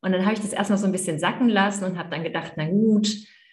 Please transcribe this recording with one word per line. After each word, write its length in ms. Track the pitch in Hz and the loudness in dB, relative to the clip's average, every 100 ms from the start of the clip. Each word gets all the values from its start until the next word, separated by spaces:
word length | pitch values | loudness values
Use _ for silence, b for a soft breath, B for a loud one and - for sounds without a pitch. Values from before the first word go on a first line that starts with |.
Und 120 | 202 | 0
dann 100 | 185 | 0
habe 100 | 190 | 0
ich 60 | 214 | -2
das 120 | - | -4
erstmal 260 | - 196 196 | -4 0 2
so 80 | 202 | 2
ein 60 | |
bisschen 260 | 180 - 156 | -2 -4 -2
sacken 280 | 175 233 240 | -2 2 2
lassen 360 | 196 196 196 | 4 2 0
und 140 | 185 175 | -6 -6
habe 120 | - | -8
dann 140 | 147 | -6
gedacht, 300 | 165 165 - - | -4 -6 -8 -6
„Na 100 | 156 | 0
gut, 460 | 196 220 208 208 - B B B | 2 4 4 4 0 B B B